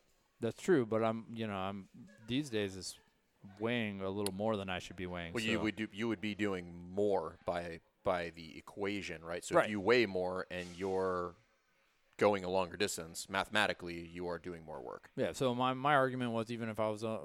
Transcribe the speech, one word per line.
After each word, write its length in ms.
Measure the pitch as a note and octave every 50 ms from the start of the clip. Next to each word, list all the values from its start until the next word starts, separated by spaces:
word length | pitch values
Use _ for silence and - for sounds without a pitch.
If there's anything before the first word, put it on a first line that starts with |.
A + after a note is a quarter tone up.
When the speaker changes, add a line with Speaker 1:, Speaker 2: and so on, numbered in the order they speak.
| _ _ _ _ _ _ _ -
Speaker 1:
That's 200 | A2+ A2+ - -
true, 280 | - G3 F3 C3+ A#2
but 160 | G#2 A2 A2 A2+
I'm, 220 | A2+ A2+ A2+ A2 - A#2
you 120 | A2 A2
know, 100 | G#2+ G2+
I'm, 320 | F#2+ F#2 G2 G2+ G2 F#2 - - B2 - - - - A2
these 220 | A2 B2 C#3 D3+ C3
days 260 | A2 G#2+ G2+ F#2+ F#2+
it's 220 | F#2 F2 - - - _ _ _ _ _ _ _ _ - G2 G2 G2+
weighing 420 | G#2+ A#2 B2 A#2+ A2 G#2 G2 G2
a 80 | F#2+ F#2+
little 240 | G2 G#2 G2+ G2 F#2+
more 240 | G2 G#2+ A2 A2
than 120 | G2 G2 F#2+
I 100 | F2+ F2
should 160 | - - F2+
be 100 | F2+ F#2
weighing, 280 | F2+ F2+ F2 E2+ E2 -
Speaker 2:
Well, 100 | A#2+ A2
you 140 | A2+ A2+
Speaker 1:
so. 60 | G#2 -
Speaker 2:
would 120 | A2 F#2+
do, 120 | A2 A2 -
you 160 | F#2+ G2+ A2+
would 140 | A#2 G#2+ F2+
be 120 | G#2 G#2 G2+
doing 380 | G#2 G#2 G2+ F#2+ F#2 F2 F2 E2+ F2 F2 F2+ F#2
more 440 | G2+ G#2 G#2 F#2+ F2 D#2+ D#2+ F2 - -
by, 340 | - F2 E2+ F2 E2+ E2 E2 - _ _ _ -
by 280 | G2+ F2+ F2 E2+ E2+
the 260 | E2 E2+ D#2+ D2+ -
equation, 680 | E2+ - - - G#2 G2 G2+ G#2 G2 E2 F2 E2 D#2+ E2
right? 200 | E2 F2 F2+ -
So 100 | - F3
Speaker 1:
Right. 100 | E3 A#2
Speaker 2:
if 60 | G#2+
you 80 | G#2 G2+
weigh 280 | F#2 G#2+ B2 B2 A2+
more 400 | G2 F#2+ F2+ F2+ F2+ F#2 F#2 - -
and 180 | F2 F2+ F2+ F2 F2
you're 600 | F2 F#2+ F#2+ F#2+ F#2+ F#2+ F#2 F2+ F2+ F2 F2 E2+ - _ _ _ _ _ _ _ _ _ _ _ _ _ _ _
going 260 | - A2 G#2 G#2 F#2+ F2+
a 60 | F2+
longer 260 | F#2+ F#2+ F2+ E2+ F#2
distance, 540 | F2+ G2+ F#2+ - F2 E2 E2 F2 - - -
mathematically, 680 | G2 G2 F#2 - G#2+ G#2+ G2+ F2+ F2 - F2 F2 F2 E2+
you 280 | E2+ E2+ E2+ F2 F2
are 120 | F2 F2 F2
doing 240 | - F2+ E2+ E2 D#2+
more 160 | D#2 D2+ C2+
work. 300 | A#1+ A1 G1+ - - - _
Speaker 1:
Yeah, 160 | C3+ A#2 E2
so 220 | F2+ - C3+ B2 A#2+
my, 200 | B2 B2+ B2+ B2+
my 180 | B2+ C3+ D3 D3
argument 360 | C3+ C3 C3 B2+ B2+ B2 A#2+
was 200 | A2+ A2+ A2 A2+
even 180 | A#2+ A2+ A#2 A2
if 100 | G#2 A2+
I 100 | G#2+ A2
was, 140 | G#2+ G#2 A2+
uh, 160 | A2 A2 F2